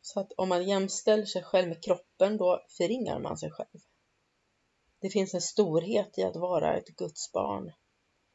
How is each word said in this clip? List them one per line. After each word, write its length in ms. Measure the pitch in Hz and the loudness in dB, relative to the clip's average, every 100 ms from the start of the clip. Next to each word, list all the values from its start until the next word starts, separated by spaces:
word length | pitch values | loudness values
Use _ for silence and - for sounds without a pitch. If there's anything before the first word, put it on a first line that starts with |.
Så 180 | - - | -6 -6
att 140 | 190 - | -6 -2
om 120 | 185 | 0
man 180 | 180 185 | 2 2
jämställer 580 | 196 190 - - 214 | 0 0 0 2 2
sig 180 | 208 185 | 2 -6
själv 240 | 180 185 175 | 0 2 2
med 160 | 165 | -4
kroppen, 540 | - 175 _ _ 196 214 | -2 -2 _ _ 2 4
då 280 | 180 180 - - | 2 2 -2 -2
förringar 420 | 175 254 226 143 | 0 0 -2 -4
man 180 | 143 156 | -6 -8
sig 140 | 156 | -8
själv. 280 | - - 165 _ _ _ _ _ _ _ _ _ _ _ _ | -10 -12 -14 _ _ _ _ _ _ _ _ _ _ _ _
Det 100 | 190 | -2
finns 240 | 208 190 | 0 0
en 80 | 180 | -2
storhet 760 | - - 190 160 175 220 196 - | -2 2 2 2 2 -2 -2 -2
i 60 | |
att 120 | 190 | -2
vara 420 | 170 180 175 156 180 | -2 -2 0 2 0
ett 100 | 180 | -4
Guds 440 | 165 175 - - | -10 -10 -8 -6
barn. 400 | - - 101 175 - _ _ _ _ _ | -4 -2 -4 -8 -16 _ _ _ _ _